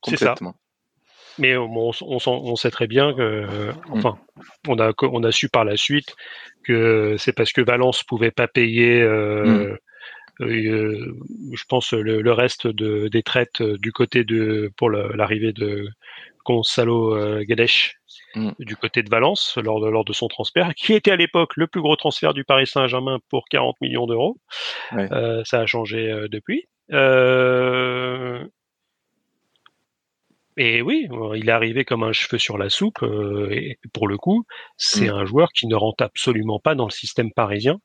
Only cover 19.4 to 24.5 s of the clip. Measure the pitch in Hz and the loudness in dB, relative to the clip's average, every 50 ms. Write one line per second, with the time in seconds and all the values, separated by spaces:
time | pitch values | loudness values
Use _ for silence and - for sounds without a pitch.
19.4 | - - - - 110 110 110 110 107 110 107 110 107 101 104 - - 113 - - | -4 -4 -4 -4 -2 -2 -2 0 0 0 0 0 0 -2 -4 -6 -6 -6 -6 -6
20.4 | 107 - _ 170 185 139 - - - - 220 214 - 208 196 180 175 170 - 180 | -8 -2 _ 0 0 0 -2 -4 0 2 2 4 6 4 4 4 2 2 2 0
21.4 | 165 - - - 160 160 - 185 156 151 156 - - 151 139 - - 156 156 139 | 0 0 0 -4 -4 -2 -2 -2 0 2 0 2 0 -4 -4 0 0 0 0 0
22.4 | 135 - 139 135 135 - - 143 131 123 120 127 131 135 135 120 _ _ - 127 | 0 2 2 2 2 2 0 0 0 0 0 -2 -2 -2 -4 -6 _ _ -4 -4
23.4 | - _ - 139 131 123 120 _ - 131 123 123 120 117 117 113 127 180 247 - | -4 _ -2 0 0 0 -2 _ -6 -4 -2 -2 -2 -2 0 0 0 -2 -2 -6
24.4 | _ _ | _ _